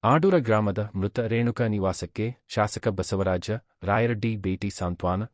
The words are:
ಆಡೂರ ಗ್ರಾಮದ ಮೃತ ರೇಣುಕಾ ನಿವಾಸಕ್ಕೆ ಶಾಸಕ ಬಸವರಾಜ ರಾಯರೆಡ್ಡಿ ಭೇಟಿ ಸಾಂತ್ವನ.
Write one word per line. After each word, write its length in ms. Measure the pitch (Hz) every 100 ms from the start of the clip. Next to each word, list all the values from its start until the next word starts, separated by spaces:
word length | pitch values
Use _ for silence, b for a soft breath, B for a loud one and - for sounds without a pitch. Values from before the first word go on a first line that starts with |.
ಆಡೂರ 340 | 170 156 185 185
ಗ್ರಾಮದ 540 | 117 107 107 95 104 95
ಮೃತ 240 | 98 -
ರೇಣುಕಾ 480 | 113 117 117 120 117
ನಿವಾಸಕ್ಕೆ 680 | 104 95 90 87 - 110 123 _
ಶಾಸಕ 400 | - 104 - -
ಬಸವರಾಜ 640 | 95 92 98 95 92 - 110 - _
ರಾಯರೆಡ್ಡಿ 540 | 87 104 117 113 113 110
ಭೇಟಿ 320 | 95 92 101
ಸಾಂತ್ವನ. 540 | - 90 87 90 92 113